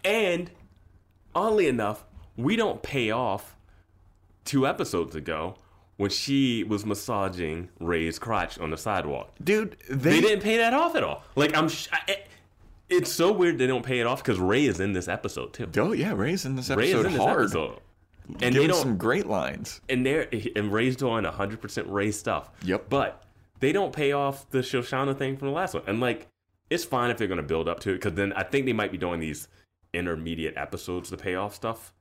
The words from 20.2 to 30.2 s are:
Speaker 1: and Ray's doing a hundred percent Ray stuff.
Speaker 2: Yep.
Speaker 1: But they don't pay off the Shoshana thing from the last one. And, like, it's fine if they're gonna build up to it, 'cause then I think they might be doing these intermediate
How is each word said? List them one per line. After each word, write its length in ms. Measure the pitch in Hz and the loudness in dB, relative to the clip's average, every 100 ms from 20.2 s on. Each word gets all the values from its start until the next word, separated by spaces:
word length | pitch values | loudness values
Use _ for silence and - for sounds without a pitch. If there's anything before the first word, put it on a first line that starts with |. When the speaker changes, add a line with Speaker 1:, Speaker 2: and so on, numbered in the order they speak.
| - 113 104 | -2 -4 -2
Speaker 1:
and 180 | 107 104 | -2 0
Ray's 220 | 107 127 127 | 2 2 2
doing 280 | 131 113 | 0 2
a 80 | 87 | 0
hundred 280 | 78 98 110 | -2 -4 -4
percent 280 | 104 - 87 | -8 -6 -2
Ray 240 | 101 104 | 0 0
stuff. 360 | 101 - 82 - - | 0 -2 -4 -6 -10
Speaker 2:
Yep. 260 | 90 95 - | -2 -2 0
Speaker 1:
But 340 | 127 110 - - _ _ - | 0 0 -6 -20 _ _ -2
they 140 | 135 | 0
don't 200 | 185 175 | 2 0
pay 200 | 135 143 | 0 0
off 360 | 143 139 139 - | 2 0 -4 -2
the 80 | 131 | -2
Shoshana 580 | 123 127 120 131 139 135 | 0 -2 0 0 0 0
thing 180 | 135 135 | -2 -2
from 120 | 139 | -4
the 60 | |
last 200 | 147 185 | -2 -2
one. 80 | - 95 | -4 -2
And, 120 | 110 | 0
like, 280 | 123 113 - _ _ _ _ | 0 -2 -8 _ _ _ _
it's 140 | 170 | -4
fine 260 | - 127 123 | 0 0 2
if 80 | 110 | 0
they're 80 | 104 | 0
gonna 160 | 90 | -2
build 260 | 73 80 82 | 0 0 0
up 120 | 85 | -2
to 120 | 98 | -2
it, 60 | 90 | -2
'cause 140 | 104 | -2
then 180 | 82 101 | 0 -2
I 100 | 95 | -2
think 200 | 95 143 131 | 0 0 0
they 60 | |
might 200 | 110 101 | 0 -2
be 60 | 92 | -2
doing 200 | 90 85 | -4 -2
these 280 | 80 76 - _ _ _ _ | -4 -8 -12 _ _ _ _
intermediate 640 | 85 87 80 | -4 -4 -4